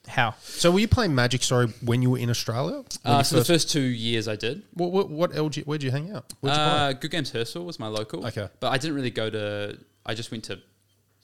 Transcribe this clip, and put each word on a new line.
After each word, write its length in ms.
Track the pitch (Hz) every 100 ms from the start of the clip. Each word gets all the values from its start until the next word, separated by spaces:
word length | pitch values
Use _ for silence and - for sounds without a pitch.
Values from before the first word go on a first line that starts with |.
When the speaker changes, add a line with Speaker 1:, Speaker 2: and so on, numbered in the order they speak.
| -
Speaker 1:
how? 260 | - 117 -
Speaker 2:
So 300 | - - 175
were 80 | 185
you 80 | 220
playing 260 | - 202
Magic, 280 | 131 120 127
sorry, 240 | - 127 120 -
when 160 | 120 120
you 80 | 127
were 80 | 127
in 120 | 120
Australia? 460 | 120 - 117 147 285 240 -
When 120 | -
Speaker 3:
Uh, 40 | 143
Speaker 2:
you 60 |
Speaker 3:
so 120 | 135 131
the 40 |
Speaker 2:
first 60 | 123 170 -
Speaker 3:
first 40 |
two 120 | 151
years 440 | 131 117 113 117 107
I 80 | 107
did. 260 | 110 170 -
Speaker 2:
What, 200 | 170 175
what, 180 | 190 190
what 260 | 151 175 143
L 120 | 156
G, 100 | 143
where'd 200 | 143 151
you 80 | 135
hang 200 | 135 165
out? 220 | 180 - -
Where'd 160 | 139 151
you 40 |
Speaker 3:
Uh, 300 | 151 151 143
Speaker 2:
play? 80 | 127
Speaker 3:
Good 80 | 123
Games 200 | 175 131
Hersal 320 | 120 117 170 175
was 120 | -
my 100 | 110
local. 380 | 107 110 - 117
Speaker 2:
Okay. 220 | - 98 -
Speaker 3:
But 100 | 123
I 80 | 131
didn't 180 | 151 143
really 140 | 123
go 180 | 117 110
to, 480 | 107 104 104 104 107 _ _ -
I 80 |
just 160 | 113 117
went 120 | 113
to 140 | - 95 _ _ _ _ _ _